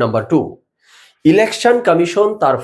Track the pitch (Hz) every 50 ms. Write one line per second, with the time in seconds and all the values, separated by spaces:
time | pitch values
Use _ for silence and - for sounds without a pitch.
0 | 123 110 107 113 107 - 165 143 - 135 - - _ _ _ _ _ _ _ -
1 | - _ _ _ - 156 175 202 220 220 - - - 240 240 240 - 185 170 165
2 | 170 170 - 202 208 208 214 - 160 135 131 -